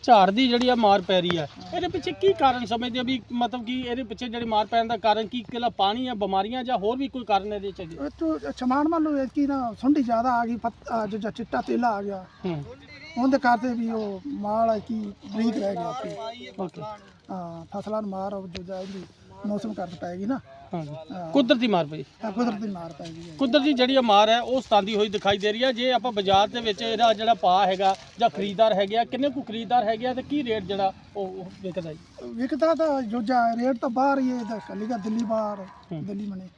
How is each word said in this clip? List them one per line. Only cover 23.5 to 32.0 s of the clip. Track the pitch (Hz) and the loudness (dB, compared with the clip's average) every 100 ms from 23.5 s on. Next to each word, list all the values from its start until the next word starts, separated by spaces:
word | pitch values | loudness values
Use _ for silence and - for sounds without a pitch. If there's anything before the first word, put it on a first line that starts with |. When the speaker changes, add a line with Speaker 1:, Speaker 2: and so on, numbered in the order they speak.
| 285 269 | 4 4
Speaker 1:
ਜਿਹੜੀ | 262 247 269 | 2 4 4
ਇਹ | |
ਮਾਰ | 240 202 214 | 6 8 8
ਹੈ, | 233 | 4
ਉਹ | 226 254 | 2 -2
ਸਤਾਉਂਦੀ | - 208 196 214 | 4 4 4 2
ਹੋਈ | 214 | 2
ਦਿਖਾਈ | 202 196 202 | 0 0 2
ਦੇ | 202 | 0
ਰਹੀ | 214 | 2
ਹੈ। | 262 | 0
ਜੇ | 233 254 | 2 0
ਆਪਾਂ | 247 233 | 0 0
ਬਾਜ਼ਾਰ | 208 190 196 214 | -2 4 4 4
ਦੇ | 240 | 0
ਵਿੱਚ | 233 208 | -4 -2
ਇਹਦਾ | 233 220 233 | -2 2 4
ਜਿਹੜਾ | 214 220 | 4 2
ਭਾਅ | 226 190 185 196 | 4 4 4 4
ਹੈਗਾ | 185 190 190 - - | 4 2 0 -4 0
ਜਾਂ | 226 | 0
ਖਰੀਦਦਾਰ | - 196 190 220 | 0 -6 2 4
ਹੈਗੇ | 196 202 220 | 4 0 0
ਆ, | |
ਕਿੰਨੇ | 233 254 277 | -2 0 -2
ਕੁ | 262 | -2
ਖਰੀਦਦਾਰ | - 220 220 247 | -8 -8 0 2
ਹੈਗੇ | 214 226 247 | 2 -2 -2
ਆ | |
ਤੇ | 254 | -4
ਕੀ | 254 285 | -4 -4
ਰੇਟ | 247 220 | 0 -2
ਜਿਹੜਾ | 190 196 196 190 - 208 | -2 0 0 -2 -14 -8
ਉਹ, | 190 | -6
ਉਹ | 190 185 196 | -8 -12 -10
ਵਿਕਦਾ | 190 180 165 | -8 -6 -8
ਜੀ? | 156 | -12